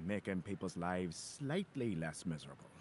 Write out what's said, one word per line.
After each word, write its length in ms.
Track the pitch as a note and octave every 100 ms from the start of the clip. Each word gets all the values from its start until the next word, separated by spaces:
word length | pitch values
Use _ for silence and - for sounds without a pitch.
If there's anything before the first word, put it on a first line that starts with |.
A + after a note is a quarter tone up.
| E2+
making 360 | G2+ G2 F#2+
people's 340 | F2 F#2+ F#2+ F2
lives 640 | E2+ F2+ F#2 D#2+ - -
slightly 560 | C#3 D#3+ G3+ C#3 A#2+ F2+
less 300 | D#2+ D#2 -
miserable. 440 | D#2 C#2 C2+ - -